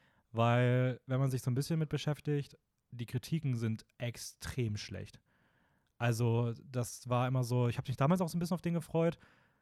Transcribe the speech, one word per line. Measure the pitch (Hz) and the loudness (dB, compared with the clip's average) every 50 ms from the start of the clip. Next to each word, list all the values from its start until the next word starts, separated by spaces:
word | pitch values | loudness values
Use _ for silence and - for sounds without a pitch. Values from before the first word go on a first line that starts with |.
| _ _ _ _ _ _ | _ _ _ _ _ _
weil, | - 113 117 120 120 123 123 123 123 127 127 127 120 - _ | 0 2 4 6 6 6 4 4 4 4 2 2 0 -4 _
wenn | 131 131 135 | -2 0 0
man | 135 131 | 2 0
sich | 131 123 - | 0 0 0
so | 131 | 0
ein | 120 | 0
bisschen | 139 139 - 165 | 0 0 0 0
mit | 160 156 - | -2 0 -2
beschäftigt, | 151 143 - 151 143 - - 151 147 143 139 - - _ _ _ _ _ _ - | -2 -2 -2 -2 -4 -2 -2 -2 -2 -2 -2 -6 -14 _ _ _ _ _ _ -16
die | 123 117 117 | -10 -10 -8
Kritiken | - - 123 - - 160 160 147 135 123 | -4 -4 -6 -2 -2 -4 0 0 0 0
sind | 113 117 110 110 - - _ _ - | 2 0 0 -2 -2 -6 _ _ -8
extrem | 120 120 - - - - - - - - - 127 117 107 104 | -8 -8 -6 -8 -14 -14 -14 -12 -10 -8 -4 -2 -2 -2 -2
schlecht. | 104 - - 95 95 98 - - - _ _ _ _ _ _ _ _ _ _ _ _ _ _ _ - | -4 -6 -8 -10 -10 -10 -12 -14 -20 _ _ _ _ _ _ _ _ _ _ _ _ _ _ _ 0
Also, | 120 120 113 110 120 113 113 117 120 117 117 - - | 0 0 2 4 2 2 4 2 2 0 -4 -6 -12
das | 143 123 123 120 - - - - 123 | -6 -4 -4 -4 -4 -8 -12 -4 0
war | 123 120 127 | 0 2 2
immer | 127 131 131 123 | 2 2 0 0
so, | 113 123 123 120 | 2 2 2 2
ich | 120 - | 2 0
hab | - - | -2 -4
mich | - 117 | -4 0
damals | - 135 151 185 185 | 2 4 4 4 2
auch | 180 156 | 2 -2
so | - | -2
ein | 170 | -4
bisschen | 180 - 190 | -2 -2 -4
auf | 156 | -4
den | - 175 170 | -2 -2 -4
gefreut, | 160 - - - 165 165 170 - - - - _ _ _ _ _ _ | -4 -4 -2 0 2 2 2 0 -2 -14 -20 _ _ _ _ _ _